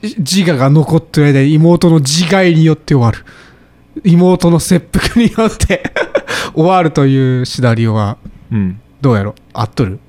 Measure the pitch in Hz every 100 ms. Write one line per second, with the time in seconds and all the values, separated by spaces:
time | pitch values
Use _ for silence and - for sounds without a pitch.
0 | 208 - 139 190 175 143 135 151 143 160
1 | - - 147 135 139 156 165 170 175 160
2 | 135 156 170 190 185 160 160 151 - 143
3 | 117 - - - - _ _ _ _ -
4 | 196 170 180 180 170 170 - 180 - -
5 | - - 233 - 226 - - - - -
6 | - - - - - - 165 190 160 151
7 | 139 135 131 127 120 - 123 113 113 107
8 | 101 120 - - - 113 95 98 _ _
9 | 139 110 101 - _ - 110 - 107 98